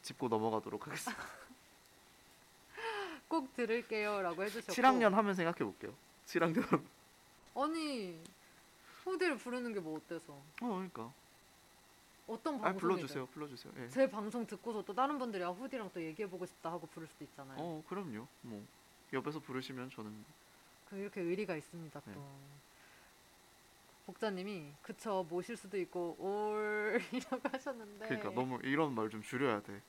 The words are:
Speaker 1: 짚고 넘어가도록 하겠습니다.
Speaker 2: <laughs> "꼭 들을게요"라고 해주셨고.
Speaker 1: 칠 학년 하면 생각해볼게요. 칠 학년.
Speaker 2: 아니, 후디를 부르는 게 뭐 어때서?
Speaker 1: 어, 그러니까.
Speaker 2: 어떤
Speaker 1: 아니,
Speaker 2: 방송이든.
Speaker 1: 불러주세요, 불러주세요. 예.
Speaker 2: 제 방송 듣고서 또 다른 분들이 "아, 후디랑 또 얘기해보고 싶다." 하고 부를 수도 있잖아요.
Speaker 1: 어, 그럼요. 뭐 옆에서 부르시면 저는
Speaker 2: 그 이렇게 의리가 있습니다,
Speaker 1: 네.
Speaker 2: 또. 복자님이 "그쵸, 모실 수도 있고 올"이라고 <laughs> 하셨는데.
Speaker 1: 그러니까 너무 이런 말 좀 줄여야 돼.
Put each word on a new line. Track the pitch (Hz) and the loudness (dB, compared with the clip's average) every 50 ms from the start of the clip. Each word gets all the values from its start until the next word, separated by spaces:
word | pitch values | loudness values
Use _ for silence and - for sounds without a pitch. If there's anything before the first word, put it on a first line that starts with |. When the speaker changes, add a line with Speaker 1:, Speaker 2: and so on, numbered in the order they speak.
Speaker 1:
짚고 | - - 139 - 139 123 | -8 -10 -4 0 2 4
넘어가도록 | 113 110 110 113 110 110 104 107 101 104 - 151 | 4 6 4 4 4 2 0 0 -6 -6 -6 -6
하겠습니다. | 143 156 - 247 220 - - | -6 -4 -4 -4 -4 -4 -8
Speaker 2:
<laughs> | - - - - - - - - - - - - - - - - - - - - - - - - - - - - - - - 453 453 440 415 403 359 320 269 - - | -10 -10 -14 -16 -18 -20 -20 -20 -20 -20 -20 -20 -20 -20 -20 -20 -20 -20 -20 -20 -20 -20 -20 -20 -20 -20 -20 -20 -16 -10 -6 -4 -2 -2 -2 -4 -4 -6 -10 -6 0
"꼭 | 311 330 269 262 - | 0 0 0 0 -2
들을게요"라고 | - 240 214 226 240 226 - 226 214 208 208 208 202 190 175 170 160 190 | -2 2 2 2 0 0 0 0 2 2 2 2 2 2 0 2 0 0
해주셨고. | 208 196 233 - - 214 | 0 -2 -4 -4 -2 2
Speaker 1:
칠 | 247 247 | 8 10
학년 | 262 262 247 233 208 190 | 10 10 10 8 8 8
하면 | 214 214 202 190 | 8 6 6 4
생각해볼게요. | 180 170 165 170 - 139 104 90 - - 101 - - - - - - - | 4 4 2 4 2 0 0 0 -4 -8 -8 -8 -10 -18 -20 -20 -20 -14
칠 | - - 175 165 | 0 4 6 6
학년. | 165 160 202 - - - 147 - - - - - - - - - - - - - - - | 6 6 4 4 4 4 2 2 -2 -18 -20 -20 -20 -20 -20 -20 -20 -20 -20 -20 -8 0
Speaker 2:
아니, | 233 269 302 320 330 320 302 277 240 202 180 170 160 165 185 185 - - - - - - - - - - - - - - | 2 2 2 2 0 -2 -2 -2 -2 -4 -4 -6 -10 -14 -16 -18 -20 -20 -20 -20 -20 -20 -20 -20 -20 -20 -20 -20 -8 -4
후디를 | 370 381 330 370 349 285 220 | -2 2 4 4 4 4 2
부르는 | - 247 247 254 247 240 220 | -2 -4 -2 -2 -2 0 -2
게 | 202 | -2
뭐 | 175 156 156 156 | -2 -2 -4 -4
어때서? | - - 175 160 - - 147 | -4 -4 -6 -6 -6 -10 -16
Speaker 1:
어, | 143 139 156 - - | -16 -16 -16 -10 -4
그러니까. | 233 247 208 180 190 180 - 127 113 117 139 - - - - - - - - - - - - - - - - - - - - - - - | -2 0 0 0 -2 -4 -4 -6 -8 -8 -10 -16 -20 -20 -20 -20 -20 -20 -20 -20 -20 -20 -20 -20 -20 -20 -20 -20 -20 -20 -20 -20 -8 -6
Speaker 2:
어떤 | 220 226 - 320 294 | -6 -2 0 0 0
Speaker 1:
아니, | 247 | 4
Speaker 2:
방송이든. | - 170 190 190 | 2 2 2 4
Speaker 1:
불러주세요, | 185 180 190 180 160 131 143 143 131 127 | 4 4 4 4 2 -2 -2 -4 -4 -4
불러주세요. | - 151 151 147 127 117 - 147 - - | -6 -8 -8 -8 -8 -12 -12 -12 -10 -8
예. | 123 117 | -8 -4
Speaker 2:
제 | 131 254 269 262 | 4 4 4 4
방송 | - 214 208 214 208 240 226 | 4 -2 -4 -2 -2 -4 -4
듣고서 | - 214 190 - 226 226 214 190 | -4 -6 -8 -6 -4 -4 -4 -4
또 | - 202 | -4 2
다른 | 233 262 277 302 277 | 2 2 2 2 0
분들이 | 254 240 208 190 180 | -2 -2 -2 -2 0
"아, | 175 | -2
후디랑 | 180 185 254 269 - 247 214 185 - | -2 -4 -6 -6 -4 -4 -6 -6 -6
또 | 180 | -4
얘기해보고 | 165 160 156 160 214 196 175 180 180 | -6 -4 -4 -4 -6 -4 -4 -6 -8
싶다." | 165 - - - 165 | -8 -8 -8 -6 -4
하고 | 170 175 156 160 | -4 -4 -6 -8
부를 | - 170 160 151 | -10 -12 -12 -12
수도 | - - 156 | -12 -14 -16
있잖아요. | - - - 139 135 135 139 | -14 -12 -14 -14 -10 -6 -6
Speaker 1:
어, | 151 175 165 156 160 - | -4 -4 -4 -6 -6 -6
그럼요. | 180 196 202 160 110 104 120 123 - - | -6 -4 -4 -4 -6 -6 -8 -10 -16 -16
뭐 | - 123 110 101 107 - - - - - - - - - - | -12 -10 -10 -10 -10 -14 -20 -20 -20 -20 -20 -20 -12 -2 -2
옆에서 | 131 123 147 147 156 | -2 -2 -2 -6 -6
부르시면 | - - 131 131 131 - 135 127 123 131 | -8 -4 -4 -4 -4 -4 -6 -8 -8 -8
저는 | - - 110 107 107 107 104 - - - - - - - - - - - - - | -8 -8 -10 -10 -10 -12 -14 -18 -20 -20 -20 -20 -20 -20 -20 -20 -20 -20 -18 -12
Speaker 2:
그 | 202 196 | -8 -8
이렇게 | 196 202 196 208 | -8 -6 -4 -2
의리가 | 175 170 180 190 214 180 180 | 0 0 0 0 0 -2 -2
있습니다, | 156 139 - - 170 165 156 - 147 - | -4 -4 -8 -12 -12 -12 -10 -12 -12 -12
Speaker 1:
네. | - 101 | -10 -10
Speaker 2:
또. | 147 143 139 139 139 139 139 143 143 - - - - - - - - - - - - - - - - - - - - - - - - - - - - - - | -10 -12 -12 -14 -18 -18 -18 -20 -20 -20 -20 -20 -20 -20 -20 -20 -20 -20 -20 -20 -20 -20 -20 -20 -20 -20 -20 -20 -20 -20 -20 -20 -20 -20 -20 -20 -18 -16 -16
복자님이 | 185 - - 214 196 185 185 202 208 180 151 143 147 - | -8 -2 -2 -2 -2 -2 -4 -4 -6 -6 -8 -10 -14 -16
"그쵸, | - - 208 - - 226 202 190 185 156 | -12 -12 -12 -8 -2 0 2 2 0 0
모실 | 165 180 175 - 233 | -2 -4 -2 -2 -8
수도 | 208 - 196 190 202 | -10 -8 -4 -2 -2
있고 | 175 - - 180 175 170 160 - | -2 0 -2 -2 -2 -2 -4 -2
올"이라고 | - 190 202 208 214 214 214 214 214 208 214 214 208 214 - 233 - - - 254 247 - 269 247 - 277 | -2 0 0 2 2 2 2 2 0 2 2 2 2 2 2 2 0 0 -4 -4 -2 -2 -4 -2 -2 -2
<laughs> | - | -4
하셨는데. | 262 - 294 262 233 220 208 - - 214 220 | -2 -4 -4 -6 -6 -8 -14 -12 -10 -4 -2
Speaker 1:
그러니까 | 131 113 - 104 | -2 0 0 0
너무 | 98 120 127 131 127 117 - | 0 2 0 0 0 -2 0
이런 | 131 139 147 160 147 131 | 2 4 4 4 4 4
말 | 113 110 110 | 2 0 0
좀 | 104 110 | -2 -6
줄여야 | 107 - - 123 139 135 113 101 | -8 -4 0 2 4 4 4 2
돼. | 101 - 101 101 - | 0 -4 -12 -12 -14